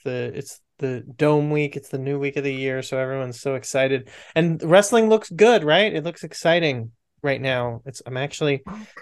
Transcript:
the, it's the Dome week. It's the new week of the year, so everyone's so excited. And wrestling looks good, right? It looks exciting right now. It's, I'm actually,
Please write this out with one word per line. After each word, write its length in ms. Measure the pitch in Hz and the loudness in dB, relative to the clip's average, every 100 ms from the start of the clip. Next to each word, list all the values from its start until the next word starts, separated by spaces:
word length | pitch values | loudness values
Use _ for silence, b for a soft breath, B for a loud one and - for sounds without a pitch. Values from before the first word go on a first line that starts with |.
the, 280 | 135 123 120 | -6 -6 -6
it's 260 | - - - _ - | -8 -12 -16 _ -8
the 220 | 135 123 | -6 -6
Dome 500 | - 120 151 151 147 | -10 -2 2 2 2
week. 240 | 151 143 143 | 0 -2 -6
It's 140 | - | -10
the 100 | 135 | -8
new 180 | 135 143 | -4 -4
week 180 | 139 139 | -4 -4
of 60 | 139 | -4
the 80 | |
year, 280 | 131 135 131 | -4 -4 -4
so 160 | 131 135 | -4 -4
everyone's 420 | 131 135 127 120 | -4 -4 -6 -6
so 140 | 139 | -6
excited. 560 | 135 - 135 135 135 110 b b | -6 -4 0 0 0 -4 b b
And 260 | 160 170 160 | 0 0 0
wrestling 440 | 160 185 208 233 220 | 4 6 6 4 6
looks 220 | 214 - | 4 2
good, 340 | 165 220 226 | 4 6 6
right? 300 | 151 165 214 | 4 4 4
It 100 | 160 | 0
looks 200 | 156 160 | -6 -8
exciting 680 | 160 - 165 170 160 127 113 _ _ _ | -14 -2 2 2 2 -2 -8 _ _ _
right 180 | 143 135 | -4 -2
now. 420 | 131 127 120 117 135 | -2 -2 -4 -8 -14
It's, 160 | 117 - | -16 -10
I'm 100 | 127 | -6
actually, 460 | 143 - 151 139 - 208 B B | -6 -2 -2 -2 -6 -16 B B